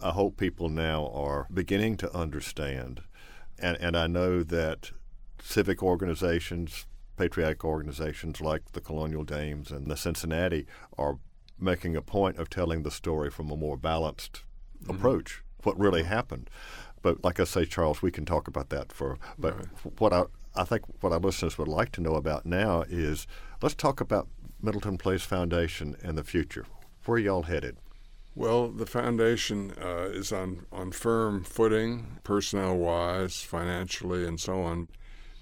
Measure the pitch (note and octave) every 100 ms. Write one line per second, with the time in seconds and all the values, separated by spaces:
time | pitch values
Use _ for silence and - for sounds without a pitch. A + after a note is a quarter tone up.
0 | F#2 E2 G2 - F#2+ - E2 D#2 D#2+ D#2
1 | D2 B1 C#2+ C#2+ C2+ E2+ F2 G2 A2 G#2+
2 | F2+ F2+ D#2+ D2 C#2+ - C#2+ C2 B1 B1+
3 | - - - - - - F2+ E2+ F2 E2+
4 | E2 F2 F2+ F2+ E2 E2+ D#2+ D#2+ - -
5 | - - - - - - F#2+ F#2 F#2 E2+
6 | F#2 D#2 F2+ E2+ - F2 E2+ - - -
7 | - - F2 - D#2+ D#2 D#2+ D#2 D2+ C#2+
8 | D#2 D2+ D#2+ D2+ D#2 D#2 - - - D#2
9 | D#2 D#2 D2+ D2+ D2+ D2 C#2 C#2+ D2 D2
10 | E2+ D#2+ D#2+ D#2+ F2+ D#2+ C#2+ - - -
11 | C#2 C#2 - - - - F#2 F2 F2+ D#2+
12 | - G2+ F#2+ E2+ D#2+ - E2+ E2 D2+ -
13 | - D#2 D2 - D#2 D2+ D2+ C#2 D#2+ D#2+
14 | D#2 C#2+ - - - - - - - F#2
15 | A#2+ G#2+ - - - - G#2+ F#2 G2+ F2
16 | E2 A2 - C2 B1 - - - - -
17 | F#2 - F#2 E2+ F#2 - E2 - D#2+ D2+
18 | F#2 E2+ D#2+ D#2+ - C#2+ C#2 C#2+ - -
19 | C#2 C2+ - - - - - - - -
20 | G#2+ F2+ - - - - F2+ A2+ - -
21 | F#2+ E2 F#2+ F2+ E2+ - D2+ D#2 B2 -
22 | E2 D#2 D2 D2+ E2+ F2+ G#2+ E2+ D2+ F2
23 | D#2 D#2 - - - - D3+ - D3+ C3+
24 | - G#2 - - - - G#2 G#2 G#2 F#2+
25 | G2 F#2 - F#2 F2 E2+ E2 - D2+ -
26 | F2+ D#2+ D2 F2 D2 - - - - -
27 | - A#2 G2+ F#2 D#2+ D#2+ B1+ - - -
28 | - - - - A2+ A#2+ A#2+ G#2+ A2+ B2
29 | A#2+ A#2 A2+ A#2 - G#2 G2 - F2+ F2
30 | F#2 F#2 G2 G2 F#2 F2+ - G2 F#2 F#2
31 | A#2 A2+ A2 G2+ F2 - A2+ A2 A2+ A#2+
32 | A2 - - G2+ G2 G2+ F#2 F#2 E2+ E2+
33 | F2 F#2 F#2+ - - F2 F2 F2+ F#2 -
34 | F2+ F2+ F2 E2 - F#2+ E2+ E2+ E2+ -
35 | - - - -